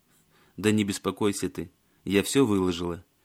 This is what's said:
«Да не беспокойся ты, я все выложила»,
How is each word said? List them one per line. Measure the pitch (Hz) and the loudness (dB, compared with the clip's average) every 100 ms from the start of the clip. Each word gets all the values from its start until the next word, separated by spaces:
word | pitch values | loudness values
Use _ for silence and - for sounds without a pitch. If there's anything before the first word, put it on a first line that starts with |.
| _ _ _ _ _ - | _ _ _ _ _ -4
«Да | 107 | 0
не | 107 | 2
беспокойся | 101 95 95 92 107 101 92 | 0 -2 -4 -2 -2 -2 -6
ты, | - 85 _ _ _ | -8 -12 _ _ _
я | - 98 | 0 0
все | 92 139 127 | 2 2 4
выложила», | 101 92 85 87 85 - _ | 4 2 -2 -4 -8 -12 _